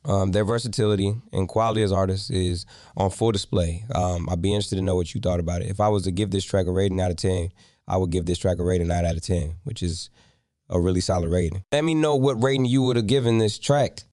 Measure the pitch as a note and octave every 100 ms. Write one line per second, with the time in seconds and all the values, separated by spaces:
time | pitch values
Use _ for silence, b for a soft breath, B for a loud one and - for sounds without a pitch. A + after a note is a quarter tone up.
0 | - G2 F#2+ G2 G#2 A#2 A#2 G2+ G#2+ G2+
1 | G2 A2 - - F#2 A2 A2+ A2 G#2 F#2+
2 | F#2+ F#2+ A2 F#2 F2+ F2 - B B -
3 | F#2+ - A#2 G2 - G2 E2 E2 A2 -
4 | F2+ F2 E2+ F2 F#2+ G#2 G2 F#2+ F#2+ F2+
5 | F2 - F#2 F2 E2 F2 F2 G2 G#2+ G#2
6 | F#2 F#2 G#2 G2 - G2 F2 F#2 G2 F#2+
7 | F#2 E2+ - F#2 E2+ b b b - F#2+
8 | F2+ F2+ E2+ F2 F#2+ F2 F2 F2+ E2+ F2
9 | E2+ E2 - F2+ D#2 E2 - A#2 F2 F2
10 | - b b b b _ _ F2+ F2 F2+
11 | - F2+ E2 F2 E2+ F#2+ - D3 D#3+ D#3
12 | D#3 C#3+ C3+ A#2 C3 C3+ B2+ C3 B2+ A#2+
13 | G2+ C3 A#2+ A2+ G#2+ - - C#3+ A#2+ -
14 | -